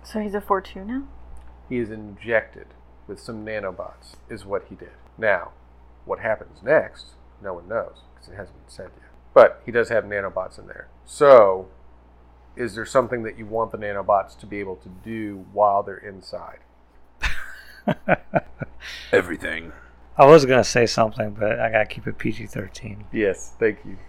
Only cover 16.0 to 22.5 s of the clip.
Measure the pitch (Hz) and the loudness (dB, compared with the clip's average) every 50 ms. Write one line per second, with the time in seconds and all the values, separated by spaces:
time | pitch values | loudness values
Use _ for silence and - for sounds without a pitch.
16 | - 104 95 95 - - - 92 85 90 - - - _ _ _ _ _ _ - | -16 -18 -18 -18 -18 -16 -16 -14 -14 -16 -20 -20 -20 _ _ _ _ _ _ -20
17 | - - _ - - - - - - - - - - - - - - - - - | -20 -20 _ -8 -4 -2 -2 -2 -4 -8 -14 -18 -20 -20 -20 -8 -6 -6 -6 -4
18 | - - 180 - - - - 165 - - - - - - - - - - - - | 0 -2 -2 0 -2 -4 -4 -4 -4 -4 -14 -14 -14 -14 -14 -18 -16 -16 -16 -16
19 | - - - 101 90 87 82 76 - 85 82 82 82 82 - - - - - - | -6 0 0 0 0 0 -8 -8 -8 -8 -8 -10 -10 -14 -18 -20 -20 -20 -20 -20
20 | - - - - 143 139 156 160 139 127 131 123 104 - - 127 117 107 - - | -20 -10 6 8 10 12 12 10 10 6 4 4 2 4 2 2 2 2 2 0
21 | 113 110 107 - 110 107 101 107 107 107 120 120 117 113 110 107 107 - - - | 0 0 0 -4 -6 -6 -4 -4 -2 -2 -2 -2 -2 0 0 0 0 0 -6 -10
22 | 110 113 110 - - 120 107 110 110 - | -10 -10 -10 -4 -6 -6 -6 -6 -10 -10